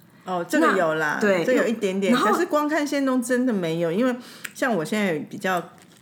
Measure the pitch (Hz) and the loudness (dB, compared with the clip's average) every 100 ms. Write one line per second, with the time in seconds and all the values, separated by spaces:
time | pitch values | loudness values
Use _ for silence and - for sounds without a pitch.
0 | - - - 180 170 151 196 196 165 156 | -20 -16 -6 -6 -2 2 2 2 2 0
1 | 151 143 208 185 165 247 190 220 196 190 | -2 0 2 2 2 2 2 0 -2 0
2 | 190 247 403 320 349 294 294 311 294 285 | 2 2 2 2 2 0 0 0 -2 0
3 | 269 254 233 247 254 202 165 165 170 185 | 0 0 0 0 0 0 -2 -2 0 0
4 | 254 247 - - - - 269 202 156 214 | 0 -2 -8 -16 -16 -4 -2 -2 -2 -2
5 | 202 151 - - 190 180 170 - - - | 0 -2 -6 -6 -2 -2 -4 -14 -20 -16